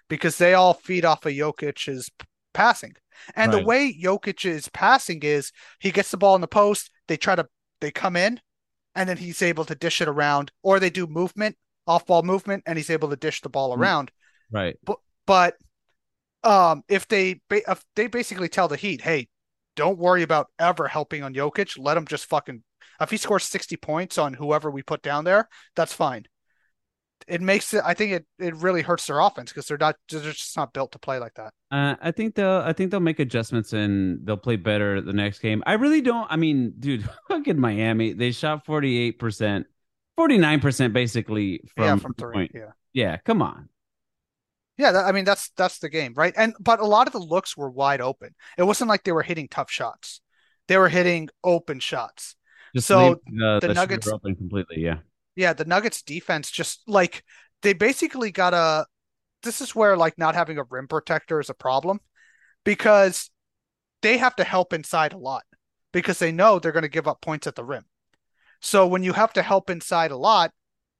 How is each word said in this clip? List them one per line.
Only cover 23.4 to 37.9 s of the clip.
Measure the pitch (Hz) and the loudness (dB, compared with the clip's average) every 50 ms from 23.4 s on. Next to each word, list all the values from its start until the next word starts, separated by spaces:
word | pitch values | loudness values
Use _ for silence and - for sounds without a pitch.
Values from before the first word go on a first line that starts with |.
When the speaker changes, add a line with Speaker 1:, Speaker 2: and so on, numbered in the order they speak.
| - | -2
Speaker 1:
sixty | - - 185 - - 165 | -4 -8 -8 -8 -10 -12
points | - - - 151 165 185 185 - | -10 -8 -6 -4 -4 -4 -4 -2
on | 180 151 139 131 | -2 -2 -2 -4
whoever | 123 147 147 151 151 151 151 | -6 -2 -2 -2 0 -2 -4
we | 139 139 135 | -8 -8 -8
put | - 160 143 | -8 -8 -6
down | - 147 143 147 156 | -6 -4 -4 -2 0
there, | 180 190 214 226 _ - - - _ - | 2 2 2 2 _ -8 -20 -20 _ -2
that's | - 160 - - | -2 -2 -2 -2
fine." | - 165 139 123 110 - _ _ _ _ _ _ _ _ _ _ _ _ _ _ _ _ _ _ _ - | -2 -2 -2 -2 -6 -14 _ _ _ _ _ _ _ _ _ _ _ _ _ _ _ _ _ _ _ -12
It | - 175 170 | -8 -8 -4
makes | 180 190 196 208 - - 214 | 0 2 0 0 0 -2 -2
it, | 208 - | -2 0
I | 170 175 | 0 0
think | - 214 202 | 0 -2 -2
it, | 190 170 - _ _ | -4 -6 -8 _ _
it | - 185 175 160 | -8 -8 -8 -4
really | 156 170 185 180 165 143 | -2 0 0 0 0 0
hurts | 170 175 165 - | 0 -2 -2 -2
their | - 143 147 | -2 2 2
offense | 180 202 - - 120 - | 2 2 2 -2 -16 -14
'cause | - 151 135 | -14 -12 -10
they're | - 147 143 | -6 -2 0
not, | 156 156 147 _ _ - | 0 0 0 _ _ -12
they're | 156 156 | -12 -10
just | 147 156 151 - - - - | -10 -10 -10 -10 -12 -10 -6
not | 165 143 120 - | -6 -6 -6 -4
built | 139 135 123 | -6 -6 -6
to | - - | -8 -12
play | - 143 131 | -10 -8 -8
like | 127 120 113 _ | -8 -8 -12 _
that. | - 110 107 - _ _ - | -18 -18 -20 -20 _ _ -6
Speaker 2:
Uh, | 139 143 143 143 135 - | -2 -2 0 0 -2 -4
I | - 170 | -4 -6
think | 160 - 220 220 - | -4 -4 -4 -4 -2
they'll, | 208 196 190 190 180 - | 0 0 2 2 2 0
I | 160 160 | 0 -2
think | - 190 185 | -2 -2 -2
they'll | 202 196 | 0 0
make | 175 160 156 - | 0 0 0 0
adjustments | 143 120 - 117 113 - 123 117 107 - 113 | -2 -2 -2 -4 -2 -2 -2 -4 -2 -2 -2
and | 107 104 101 101 98 95 92 87 60 73 | -2 0 0 0 0 0 -2 -4 -4 -4
they'll | 104 107 | -4 -6
play | 98 - 123 113 | -4 -2 -2 -2
better | 95 85 110 104 104 104 101 98 95 | 0 0 0 0 2 2 0 0 -2
the | - 90 98 | -2 -2 -2
next | 101 101 104 104 - | -2 -2 -2 -4 -4
game. | - 110 107 110 - | -4 -2 -2 -2 0
I | - 202 | 0 0
really | 220 269 294 311 311 | 2 2 2 2 2
don't. | 247 247 233 233 214 - | 2 0 -2 -2 -4 -4
I | 156 | -2
mean, | 160 165 156 147 135 123 110 - - | -2 0 0 0 0 -2 -2 -6 -6
dude, | 127 143 131 107 104 - - - | -6 -4 -4 -4 -6 -8 -12 -12
<laughs> | _ | _
fucking | - 370 320 285 285 175 143 | -4 -4 -2 -2 0 0 2
Miami, | 123 117 101 107 110 113 | 2 0 0 0 0 0